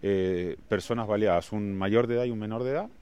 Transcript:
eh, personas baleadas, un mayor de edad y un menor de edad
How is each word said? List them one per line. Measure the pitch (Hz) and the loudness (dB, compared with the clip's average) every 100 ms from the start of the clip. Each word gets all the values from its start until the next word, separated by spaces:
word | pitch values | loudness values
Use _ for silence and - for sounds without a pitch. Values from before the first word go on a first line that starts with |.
eh, | 98 98 92 90 90 - - | 2 2 2 0 -2 -6 -2
personas | 101 - 117 107 | -4 -2 -4 0
baleadas, | 104 107 87 - | 2 4 4 2
un | 107 104 95 | -4 -4 -2
mayor | 95 110 120 | 2 2 2
de | |
edad | 120 | 0
y | 123 | -2
un | 113 | -4
menor | 107 110 | -4 -4
de | 127 | -2
edad | 143 220 - | -4 -6 -12